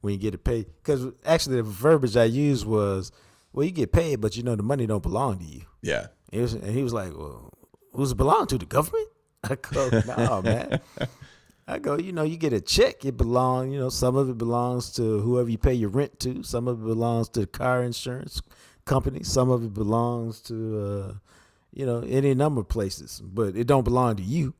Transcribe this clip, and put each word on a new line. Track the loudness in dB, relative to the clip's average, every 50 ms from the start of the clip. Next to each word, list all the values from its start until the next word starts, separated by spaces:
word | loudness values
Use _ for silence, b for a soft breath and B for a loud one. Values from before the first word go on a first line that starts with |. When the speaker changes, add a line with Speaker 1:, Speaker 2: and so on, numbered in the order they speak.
Speaker 1:
when | -2 -4 -4
you | -2
get | -2 -4 -4
a |
pay, | -2 _ -2 -2 -2 -4 -8 -16 _ _
'cause | -2 0 0 -2 -8 -10 _ 2
actually | 2 2 2 2 0 0
the | 0 0
verbiage | -2 -6 2 6 6 6 6 4 2 4
I | 6 4
used | 6 4 2 2 2 2 2 0
was, | 0 2 2 2 2 0 -2 -4 -8 b b b b b b b b
"Well, | -2 -2 -2
you | 0
get | 0 -2 0 2
paid, | 4 2 2 2 -2 0
but | 0 -2 -2
you | -2 -2
know | -2 0
the | 0 0
money | 0 0 0 0
don't | 0 0 -2 -2
belong | -2 0 0 0 0 -2 -4
to | -8
you." | -12 -14 -16 -18 -20 _ _
Speaker 2:
Yeah. | -4 -4 -4 -4 -4 -10 _ _ _ -8
Speaker 1:
It | -2 -2
was, | -2 -2 -2
and | -6 -4 -2 -2
he | -2
was | -2 -2 -2
like, | -4 -6 -6 -10
"Well, | -12 -12 -12 -14 -16 -18 -20 -20 _ -20 _ -20 _ _ _
who's | -4 -2 0 0 2
it |
belong | 2 6 6 6 6 4
to? | 2 0
The | -2 -2
government?" | 2 2 2 2 2 -2 -2 -2 -4 _ _ _
<laughs> | _ _ _ -6
I | -6 -6
go, | -6 -6 -4 0 0 2 4 4 2 2
"No, | 2 0 0 2 2 2 0
man." | 2 0 0 0 0 -4 -4 -4 -4 -10 -10
Speaker 2:
<laughs> | -8 -8 B B B B B B B B B B _ _
Speaker 1:
I | -8 -8 -4
go, | -2 -2 -2
"You | -2 -2 -4 -2
know, | -2 -2
you | -2 -2
get | -2 0 0 0
a | 0
check, | 0 0 4 4 4 4 2 -4 -6
it | -6 -2
belong, | 0 0 2 4 2 4 2 2 0 -2 -2
you | -4 -2
know, | -4 -4
some | -2 0 2 2 4
of | 2 2 0
it | -2
belongs | -2 -2 0 0 0 0 0 -2 -4 -4 -6 -4
to | -2 0 2 2 0
whoever | 2 2 2 2 2 0
you | 0
pay | 2 2 2 4
your | 4 0 0
rent | 0 0 -2 -2 _ _
to, | -6 -6 -6 -6 -8
some | -4 -4 -2 -2 -2
of | -4 -4
it | -2
belongs | -2 0 0 0 0 0 0 -2 -2
to | -2 -4
the | -4
car | -2 -4 -2 0 0 2 0 0
insurance | -2 -4 -6 -8 -8 -8 -8 -12 -10 -12 -12 -12 B B B B B B B B
company, | 2 2 2 2 0 -6 -4 -6
some | 0 2 2 4 4
of | 2 2 0
it | -4 -4
belongs | -2 0 0 2 2 2 0 -2 -4 -6 -6 -8 -10 _
to, | -10 -8 -8 -6 -4 -4 -4
uh, | -4 -4 -4 -6 -6 -8 -12 -14 b b b b b b b b b b -10
you | -6 -2
know, | -2 -2 -2 -2
any | 0 0 2 4 4 4
number | 4 2 2 2 0
of | -2 -2
places, | -2 -2 -2 -2 -4 -8 -14 -16 -16 -16 -16
but | -8 -2 -2 -2 0 0
it | -2 2
don't | 4 4 4 4
belong | 4 2 4 2 2 0
to | -2 -2
you | -2 -2 0 -2 -2 -4